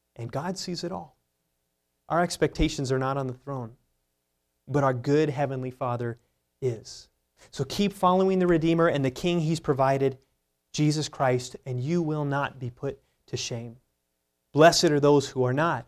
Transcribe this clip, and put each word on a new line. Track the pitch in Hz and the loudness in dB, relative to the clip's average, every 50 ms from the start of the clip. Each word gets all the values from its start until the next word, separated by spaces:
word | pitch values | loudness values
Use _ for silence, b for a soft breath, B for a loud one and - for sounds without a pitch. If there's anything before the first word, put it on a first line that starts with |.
| _ _ _ | _ _ _
and | - 117 113 | -14 -12 -10
God | - 139 156 185 180 - | -8 -6 -6 -6 -8 -8
sees | - 180 175 160 | -8 -10 -8 -8
it | - 175 | -8 -8
all. | 185 175 165 - _ _ _ _ _ _ _ _ _ _ _ _ _ _ _ _ _ _ _ - | -10 -10 -12 -16 _ _ _ _ _ _ _ _ _ _ _ _ _ _ _ _ _ _ _ -2
Our | 151 170 | 0 0
expectations | 180 170 - - 156 151 - - 156 156 - - 139 123 | 0 0 -2 -2 -2 -2 0 0 -2 0 -2 -2 -2 -2
are | 131 131 | -2 0
not | 131 131 135 | 0 -2 -2
on | 139 135 127 | -4 -4 -6
the | 120 | -8
throne, | 123 - 139 139 131 120 113 120 _ _ _ _ _ _ _ _ _ _ _ _ _ _ _ _ _ _ | -10 -12 -10 -10 -10 -10 -12 -14 _ _ _ _ _ _ _ _ _ _ _ _ _ _ _ _ _ _
but | - 135 143 | -2 0 2
our | 139 135 | 2 2
good | 127 120 117 139 143 151 156 147 | 0 0 0 2 2 4 2 2
Heavenly | 123 151 143 131 135 131 127 127 | 0 -2 -2 -2 -4 -6 -8 -8
Father | 123 - 131 123 120 120 120 117 113 - _ _ _ _ _ _ _ - | -8 -6 -4 -4 -4 -4 -4 -6 -8 -10 _ _ _ _ _ _ _ -6
is. | 135 127 113 104 - - - - - _ _ _ _ _ _ b b b | -4 -4 -4 -6 -10 -18 -20 -20 -20 _ _ _ _ _ _ b b b
So | b - 135 | b -8 -8
keep | - - - 202 196 | -4 -2 0 0 0
following | 196 - 190 185 185 190 190 190 190 185 | 0 2 4 4 4 4 4 2 2 2
the | 180 175 | 4 4
Redeemer | 170 160 160 165 165 165 165 170 | 4 4 4 2 4 4 4 2
and | - 143 131 | 2 2 0
the | 135 | -2
King | 127 - - 180 175 170 | -2 -2 -2 -2 0 0
He's | 156 156 165 160 | 0 -2 -2 -2
provided, | - - 135 131 135 135 139 135 135 135 127 - _ _ _ _ _ _ _ _ _ _ | -2 -2 0 2 2 2 2 2 0 0 -2 -4 _ _ _ _ _ _ _ _ _ _
Jesus | - - 151 151 147 156 147 - | -2 0 2 2 2 0 -4 -6
Christ, | - - 143 127 127 123 123 - - - - | -4 0 0 2 2 0 -2 -6 -14 -14 -10
and | 135 127 123 | -8 -8 -6
you | 127 151 175 175 | -4 -2 -2 -2
will | 165 151 156 151 147 | -2 -2 -4 -4 -4
not | 143 139 143 139 131 135 131 | -2 -2 -2 -4 -6 -8 -10
be | 131 120 | -12 -12
put | - _ 139 135 131 - _ _ _ _ _ | -10 _ -10 -10 -10 -10 _ _ _ _ _
to | _ - | _ -8
shame. | 120 - - 127 117 117 117 117 - _ _ _ _ _ _ _ _ _ _ _ _ _ _ | -8 -6 -8 -8 -10 -10 -14 -18 -20 _ _ _ _ _ _ _ _ _ _ _ _ _ _
Blessed | - 143 160 170 151 - 180 | 4 6 8 8 8 6 4
are | 160 147 143 | 2 4 4
those | 143 143 147 143 139 - | 6 6 6 4 4 0
who | - 127 123 | -2 -2 0
are | 123 127 | 0 0
not | 147 160 170 147 117 117 | 0 0 -2 -2 -4 -8